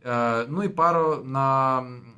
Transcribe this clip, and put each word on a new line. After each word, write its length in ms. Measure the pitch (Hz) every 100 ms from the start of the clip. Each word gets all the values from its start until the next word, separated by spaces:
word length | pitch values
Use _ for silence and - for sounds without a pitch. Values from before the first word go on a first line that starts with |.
Э, 440 | 123 120 117 117 120
ну 160 | 170
и 60 | 202
пару 540 | 160 170 170 160 151
на, 580 | 131 135 135 135 131 131
м, 340 | 127 123 120